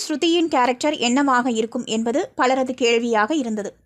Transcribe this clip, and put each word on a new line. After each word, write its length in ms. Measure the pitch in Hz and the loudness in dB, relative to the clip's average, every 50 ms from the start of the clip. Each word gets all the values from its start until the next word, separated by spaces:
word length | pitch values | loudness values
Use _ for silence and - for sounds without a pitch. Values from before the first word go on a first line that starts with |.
| - - | -2 -4
ஸ்ருதியின் 400 | 311 269 349 339 330 349 330 311 | -4 0 0 2 2 2 0 2
கேரக்டர் 480 | 320 262 247 254 254 254 - 302 302 | 2 2 2 2 0 0 0 -2 -2
என்னவாக 540 | - - 240 240 277 285 277 262 247 240 262 | 0 0 0 2 2 2 2 2 2 2 0
இருக்கும் 340 | 233 220 226 220 - 247 233 | 0 -2 -2 -2 -4 -8 -6
என்பது 480 | - 220 226 226 240 226 302 381 - - | -4 -4 -2 -2 0 -2 -2 -2 -4 -2
பலரது 340 | - 277 254 262 262 262 254 | 0 2 2 2 2 0 -2
கேள்வியாக 640 | 254 - 262 233 233 233 240 233 226 208 208 - 311 | -2 0 2 2 2 2 2 2 2 2 2 2 0
இருந்தது. 400 | 311 240 226 214 214 196 - - _ _ | -2 -2 -2 -4 -6 -6 -8 -10 _ _